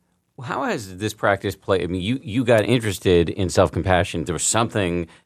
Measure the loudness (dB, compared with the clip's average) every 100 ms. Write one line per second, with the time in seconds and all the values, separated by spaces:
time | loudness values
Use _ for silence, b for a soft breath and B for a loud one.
0 | _ _ _ -14 -8 -4 -4 -4 -8 -6
1 | -6 -2 0 0 -2 -4 0 0 0 -4
2 | -2 -4 -4 -2 4 4 4 2 0 -2
3 | 2 4 4 -2 0 2 2 2 0 2
4 | 0 -4 -6 -4 -2 0 0 -2 -2 -2
5 | -6 b